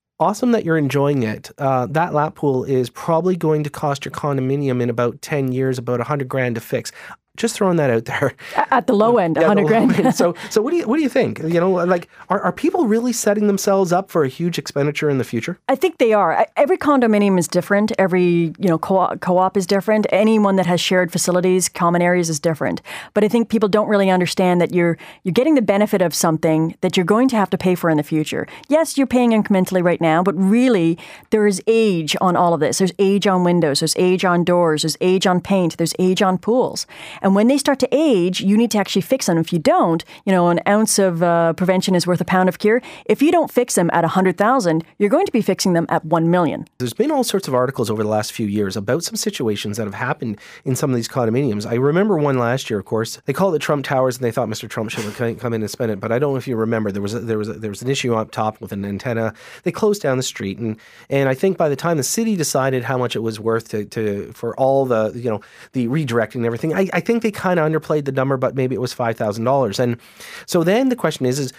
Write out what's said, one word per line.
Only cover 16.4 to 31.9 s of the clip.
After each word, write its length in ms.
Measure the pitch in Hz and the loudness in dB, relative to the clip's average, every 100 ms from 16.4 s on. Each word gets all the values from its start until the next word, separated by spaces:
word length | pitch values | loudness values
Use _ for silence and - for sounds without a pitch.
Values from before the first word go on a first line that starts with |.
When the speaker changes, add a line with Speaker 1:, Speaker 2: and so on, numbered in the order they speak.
| - - | 0 2
Speaker 2:
every 200 | 285 370 | 2 2
condominium 600 | 294 277 233 208 202 190 | 2 4 4 4 4 2
is 80 | 165 | 2
different. 460 | 180 165 202 214 - | -2 2 0 0 0
Every, 560 | 190 180 180 170 165 - | 2 4 2 2 0 0
you 80 | 190 | 0
know, 100 | 160 | 0
co-op, 440 | - 190 180 - | 2 0 0 -2
co-op 340 | - 180 185 202 | 0 2 2 0
is 100 | 180 | 0
different. 420 | 196 202 214 202 | -2 2 0 2
Anyone 480 | 185 220 220 202 190 | 2 2 4 2 2
that 80 | 175 | 2
has 160 | 180 | 0
shared 280 | - 185 175 | 2 0 0
facilities, 600 | 175 - 180 180 185 175 | -2 0 2 2 2 0
common 320 | - 175 175 | 0 0 2
areas 280 | 175 180 165 | 2 2 0
is 80 | 156 | -2
different. 440 | 170 156 123 87 - - - | -2 -2 -4 -6 -10 -16 -4
But 100 | - | 0
I 60 | 208 | 2
think 180 | 233 226 | 2 0
people 220 | 220 208 | 0 2
don't 180 | 214 214 | 2 2
really 220 | 208 190 | 2 4
understand 500 | 185 175 - 180 175 | 2 0 0 2 2
that 140 | 170 | 2
you're, 240 | 180 170 160 - - | 2 0 0 -8 -10
you're 80 | 185 | -2
getting 240 | 165 285 285 | 0 4 2
the 60 | |
benefit 400 | 214 202 208 202 | 4 2 2 2
of 120 | 175 | 0
something 600 | - 175 156 165 156 160 - | 2 0 2 2 2 0 -2
that 160 | 180 190 | -2 0
you're 80 | 170 | 2
going 240 | 214 262 | 2 2
to 80 | 226 | 2
have 120 | 190 | 0
to 60 | 190 | 0
pay 180 | 185 180 | 0 0
for 140 | 175 | 2
in 60 | 151 | 0
the 80 | |
future. 420 | 151 156 151 - - - - | 0 -2 -2 -4 -6 -10 0
Yes, 300 | 294 311 - | 0 2 0
you're 100 | 262 | 0
paying 240 | 247 240 | 2 2
incrementally 500 | 220 - 196 180 185 | 2 2 2 2 0
right 200 | 175 170 | 0 2
now, 200 | 165 160 | 2 2
but 120 | 180 | 2
really 640 | 175 190 233 254 214 165 165 - - - | 0 2 4 4 4 2 0 -6 -18 -2
there 180 | 220 208 | 2 2
is 160 | 185 - | 0 0
age 480 | 226 220 | 2 2